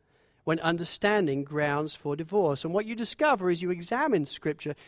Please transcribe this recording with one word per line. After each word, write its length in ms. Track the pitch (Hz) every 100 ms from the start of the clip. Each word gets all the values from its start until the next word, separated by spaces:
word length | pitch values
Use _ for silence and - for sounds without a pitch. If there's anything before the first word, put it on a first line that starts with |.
| _ _ _ _
when 140 | - 165
understanding 840 | 165 170 170 - 202 208 160 135
grounds 500 | 143 147 147 143 156
for 220 | - 147 151
divorce. 480 | 160 202 170 135
And 100 | 160
what 100 | 190
you 100 | 214
discover 540 | 233 220 - 302 233 180
as 140 | 170
you 80 | 180
examine 560 | 180 170 240 311 196 143
Scripture 480 | - 156 151 151 147